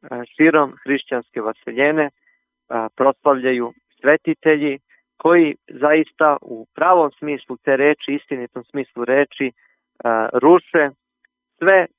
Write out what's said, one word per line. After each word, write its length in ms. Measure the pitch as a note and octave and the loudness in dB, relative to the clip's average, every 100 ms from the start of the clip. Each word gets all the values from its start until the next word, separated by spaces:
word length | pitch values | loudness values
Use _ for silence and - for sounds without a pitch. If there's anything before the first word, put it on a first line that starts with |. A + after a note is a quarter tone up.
a, 220 | - B2 A#2+ | -14 -14 -14
širom 480 | _ D#3 D#3 C#3 - | _ 2 4 0 -6
hrišćanske 580 | - C#3 - B2+ - - | -6 -6 -4 -8 -8 -10
vaseljene, 680 | G#2+ A2 - A#2 C#3+ D#3 D3 _ _ _ _ _ _ | -8 -8 -10 -2 0 0 -4 _ _ _ _ _ _
a, 180 | A#2+ A2 _ | -8 -8 _
proslavljaju 800 | C3 C3 D3+ C3+ B2+ B2+ A#2+ - _ _ | 0 0 0 0 0 -2 -4 -10 _ _
svetitelji 760 | C3 D#3 - D#3 D#3+ D#3 D3 C#3 _ _ _ _ | 0 0 0 -4 0 0 -2 -6 _ _ _ _
koji 380 | D#3+ E3+ D#3+ - _ | 2 2 2 -2 _
zaista 680 | - D3 D#3 D#3 _ D#3 C#3+ | -4 0 0 0 _ 0 0
u 240 | - A2+ A2+ - | -6 -16 -16 -4
pravom 360 | E3 F#3 D3+ | 2 2 2
smislu 460 | _ D3+ C#3 - B2 | _ -10 -10 -10 -10
te 200 | - C3+ | -4 0
reči, 420 | C#3+ D3 - C#3+ | 2 0 -4 -8
istinitom 420 | _ C3+ A#2+ - | _ -10 -10 -14
smislu 420 | A#2+ C#3+ C3 - A#2+ | -12 -10 -10 -8 -2
reči, 460 | C3+ C#3+ - C3+ - _ _ _ _ | 0 -2 -4 -8 -8 _ _ _ _
a, 260 | A#2+ A2+ A2 | -4 -2 -2
ruše 560 | B2 C3+ F3 _ E3+ C#3+ C3+ _ _ _ _ _ _ | 0 4 4 _ -2 -2 -4 _ _ _ _ _ _
sve 280 | E3+ F#3+ E3+ | 2 2 2